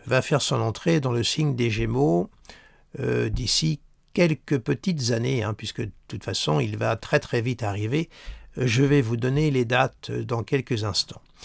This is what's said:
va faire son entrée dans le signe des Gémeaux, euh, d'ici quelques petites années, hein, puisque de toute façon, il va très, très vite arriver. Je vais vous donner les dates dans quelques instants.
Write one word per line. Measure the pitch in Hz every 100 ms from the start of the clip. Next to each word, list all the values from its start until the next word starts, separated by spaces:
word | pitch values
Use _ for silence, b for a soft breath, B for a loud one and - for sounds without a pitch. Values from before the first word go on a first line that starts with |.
| -
va | 127
faire | - 147
son | - 127
entrée | 113 107 - 165
dans | 131
le | 120
signe | 117 - 151 123
des | 120
Gémeaux, | 107 117 120 147 170 196 _ B B B B B -
euh, | 123 120 117
d'ici | 107 123 - 160 151 - _ _
quelques | - 175 156 - 147
petites | - 139 - 165 120
années, | 117 120 131
hein, | 104
puisque | 104 107 -
de | 107 - -
toute | 101
façon, | - 98 - 151
il | 117 107
va | 113 113
très, | - 151
très | - 123
vite | 117 123
arriver. | 107 101 107 143 165 B B B B -
Je | 127 113
vais | 139 143
vous | 113 120
donner | 123 139 156
les | 135 117
dates | 123 135 - -
dans | 120 113 117
quelques | 107 139 127 117
instants. | 107 - - - - B